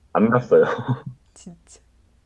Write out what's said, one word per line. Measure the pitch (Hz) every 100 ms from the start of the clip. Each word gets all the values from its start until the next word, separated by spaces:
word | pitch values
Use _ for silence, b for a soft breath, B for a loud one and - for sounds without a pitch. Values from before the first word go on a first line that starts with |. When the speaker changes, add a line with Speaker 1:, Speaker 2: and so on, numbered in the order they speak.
| _
Speaker 1:
안 | 175 220
갔어요. | - - -
<laughs> | - - 117 127 - 127 _
Speaker 2:
진짜. | - - 170 _ - _ _ _ _